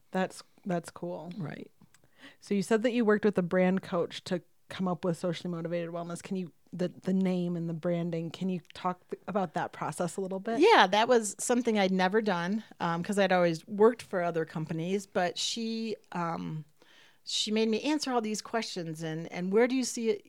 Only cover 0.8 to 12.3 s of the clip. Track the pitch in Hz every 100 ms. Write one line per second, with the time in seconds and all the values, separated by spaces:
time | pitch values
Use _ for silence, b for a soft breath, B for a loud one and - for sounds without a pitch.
0.8 | 170 - 175 175 165 180 151 - - _
1.8 | - _ _ B B B - 202 185 220
2.8 | 240 240 214 208 214 - 175 185 180 190
3.8 | - 180 160 - - 180 - _ - -
4.8 | 185 175 185 165 185 160 180 170 165 170
5.8 | 170 170 170 170 - 190 170 - _ 170
6.8 | 180 - - 190 185 180 175 175 170 165
7.8 | 175 170 175 165 165 - 190 180 - -
8.8 | 180 180 - 208 - 196 180 170 139 -
9.8 | 147 - 180 - 190 190 196 233 381 381
10.8 | 196 202 226 240 208 - - 247 240 214
11.8 | 190 190 185 214 214